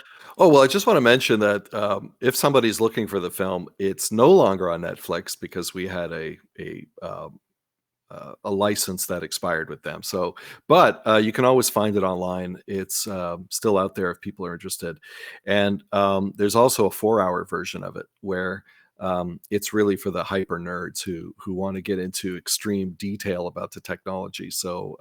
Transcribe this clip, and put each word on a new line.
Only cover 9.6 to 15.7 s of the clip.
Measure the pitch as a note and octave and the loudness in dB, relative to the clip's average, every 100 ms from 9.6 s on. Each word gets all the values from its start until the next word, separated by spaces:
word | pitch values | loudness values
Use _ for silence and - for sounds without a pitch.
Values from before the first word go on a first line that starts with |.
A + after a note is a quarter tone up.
| D#2 | -4
with | D2 | -10
them. | - E2 | -10 -10
So, | - F#2+ F2 - - - - | -6 -4 -4 -6 -16 -6 4
but, | E3+ C#3 A#2+ A2+ | 6 6 4 4
uh, | A2 | 4
you | G#2+ | 4
can | A2 B2+ | 4 4
always | C3 A#2+ | 4 4
find | G#2+ G#2+ G2+ | 2 2 2
it | |
online. | F#2+ F2+ F2+ F#2 F2+ F2+ - | 0 -2 -4 -4 -6 -10 -8
It's, | G2 F#2+ - A2 | -8 -6 -6 -6
um, | F#2+ F2 F2 F2+ | -6 -6 -8 -10
still | - A2+ G2 | -4 2 2
out | F#2+ | 2
there | - F2+ | -2 -4
if | E2+ | -4
people | G2+ - F2+ | -10 -10 -10
are | |
interested. | F2 F#2+ - E2+ D#2+ - - - - G2+ | -10 -10 -8 -10 -12 -16 -20 -18 -10 0
And, | G2+ G2+ | 2 2